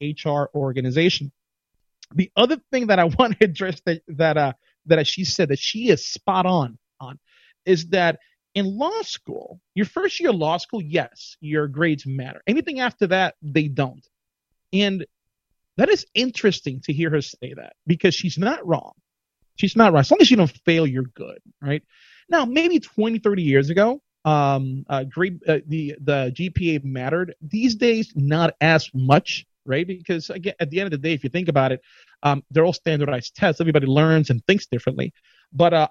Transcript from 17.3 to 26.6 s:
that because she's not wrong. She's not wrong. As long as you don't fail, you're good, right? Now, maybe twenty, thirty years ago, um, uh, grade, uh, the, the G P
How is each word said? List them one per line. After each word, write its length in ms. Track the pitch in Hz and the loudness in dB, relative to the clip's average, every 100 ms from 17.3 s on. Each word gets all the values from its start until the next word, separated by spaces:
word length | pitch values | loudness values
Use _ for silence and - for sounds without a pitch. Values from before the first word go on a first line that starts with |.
| - 127 | -12 -16
that 200 | 143 58 _ - | -16 -20 _ -2
because 280 | 170 185 | 0 2
she's 240 | - 180 151 | 0 -4 -2
not 280 | 202 311 185 | -2 -2 -2
wrong. 260 | 156 - _ _ _ _ _ _ - | -4 -4 _ _ _ _ _ _ -4
She's 200 | 196 220 | 0 4
not 160 | 220 | 6
wrong. 80 | 156 | 6
As 100 | 135 | 6
long 120 | 370 | 6
as 80 | 359 | 8
you 80 | 247 | 6
don't 120 | 165 - | 4 0
fail, 220 | - 165 151 | 0 2 2
you're 160 | 131 | -2
good, 380 | 127 - - - _ - | -6 -10 -18 -18 _ -12
right? 220 | 143 151 _ _ _ _ - | -6 -6 _ _ _ _ -2
Now, 160 | 339 240 | 0 0
maybe 340 | 277 339 330 | 0 2 0
twenty, 380 | - - 220 226 | -2 -2 0 0
thirty 240 | 214 202 | 0 0
years 260 | 156 135 139 | 2 2 2
ago, 320 | 170 214 285 _ _ | 2 2 0 _ _
um, 600 | 156 151 139 135 135 135 139 | 0 2 2 0 -2 -8 -4
uh, 160 | 139 | -4
grade, 360 | 135 156 190 170 - | -4 -4 -4 -4 -2
uh, 120 | 156 156 | -2 -2
the, 300 | 160 143 151 | -6 -6 -6
the 320 | 143 143 131 | -2 0 -2
G 140 | 127 180 | -4 -4
P 280 | 165 | -2